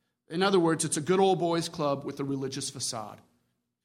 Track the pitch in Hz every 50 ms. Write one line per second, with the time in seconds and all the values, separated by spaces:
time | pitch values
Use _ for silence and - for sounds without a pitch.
0 | _ _ _ _ _ - 156 180 190 202 196 185 165 160 160 151 156 151 - 160
1 | 139 - 185 190 190 190 185 160 170 170 170 170 165 - - - 147 143 139 139
2 | - - - - 143 139 139 131 135 131 - 139 135 - - 131 - - 123 110
3 | 107 104 104 - _ _ _ _ _ _ _ _ _ _ _ _